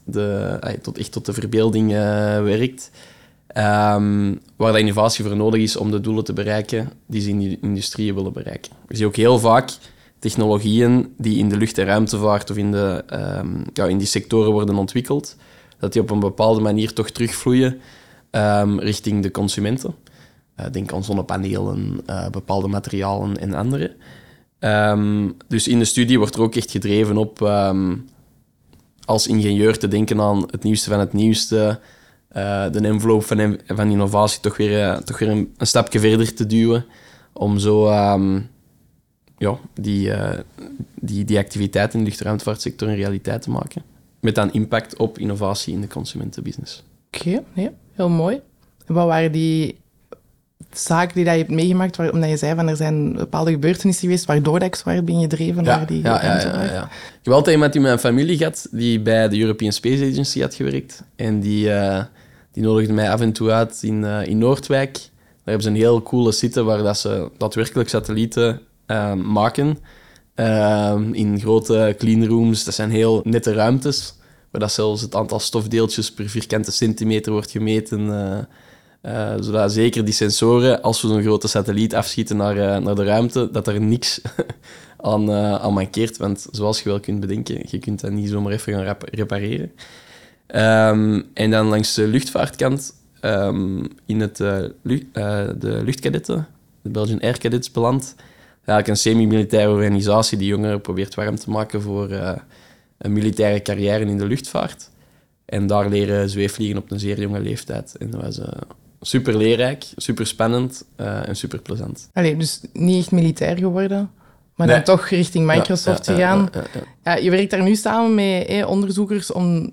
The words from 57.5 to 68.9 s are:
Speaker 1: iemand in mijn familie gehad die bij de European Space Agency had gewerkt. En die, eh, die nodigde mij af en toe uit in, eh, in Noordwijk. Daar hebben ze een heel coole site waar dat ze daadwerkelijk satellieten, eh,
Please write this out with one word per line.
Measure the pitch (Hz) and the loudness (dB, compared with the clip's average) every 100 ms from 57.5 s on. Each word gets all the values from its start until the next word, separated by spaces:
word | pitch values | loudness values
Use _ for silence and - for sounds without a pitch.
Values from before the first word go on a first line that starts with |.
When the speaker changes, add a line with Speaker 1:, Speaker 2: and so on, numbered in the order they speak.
Speaker 1:
iemand | 156 147 | 4 4
in | 147 | 4
mijn | 135 120 | 4 4
familie | 123 120 156 165 | 2 2 2 2
gehad | 160 - - | 0 -2 -10
die | 113 120 113 | -4 0 2
bij | 107 113 110 | 2 4 4
de | 104 | 2
European | 110 107 107 | 2 0 -2
Space | 104 117 135 139 | 0 0 2 2
Agency | 135 139 - | 0 -2 -2
had | 131 | -4
gewerkt. | - 135 135 131 - - - | -2 -4 -4 -8 -16 -20 -6
En | 117 107 | -2 0
die, | 101 104 104 | 0 0 2
eh, | 101 98 95 113 _ - - _ | 2 0 -2 -4 _ -20 -20 _
die | - | -4
nodigde | 110 110 110 | 2 2 2
mij | 107 107 | 2 2
af | 110 | 2
en | 117 | 0
toe | 110 110 | 0 2
uit | 110 117 - | 2 0 -2
in, | 113 107 | -4 -2
eh, | 104 104 78 | -2 -4 -2
in | 107 | 2
Noordwijk. | 117 139 - 135 135 | 2 2 0 0 -2
Daar | - - _ _ _ | -6 -18 _ _ _
hebben | - 107 | -4 -2
ze | 107 | 0
een | |
heel | 107 113 117 | 4 4 4
coole | 110 123 117 | 2 0 2
site | 107 120 120 | 2 0 0
waar | 110 107 | 2 2
dat | 104 104 | 0 0
ze | 104 101 80 - | -2 -4 -4 -4
daadwerkelijk | 107 110 113 - 117 | -4 -2 -2 -2 0
satellieten, | 113 110 107 113 123 117 113 - _ | -2 -2 -2 -2 0 0 0 -8 _
eh, | - | -6